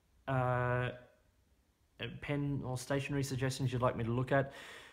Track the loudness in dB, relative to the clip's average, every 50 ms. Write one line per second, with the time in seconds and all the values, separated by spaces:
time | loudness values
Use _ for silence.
0 | _ _ _ _ -4 0 0 2 2 2 2 2 2 2 2 2 0 -2 -4 -8
1 | -14 -20 -20 _ _ _ _ _ _ _ _ _ _ _ _ _ _ _ _ -10
2 | -8 -8 -8 -8 -4 -2 0 0 0 0 -2 -2 -2 -4 -4 -4 -2 0 0 0
3 | 0 0 0 0 0 0 0 0 0 0 0 0 0 0 2 4 2 2 2 2
4 | 0 0 2 0 2 4 4 4 4 2 -4 -14 -16 -16 -16 -16 -18 -20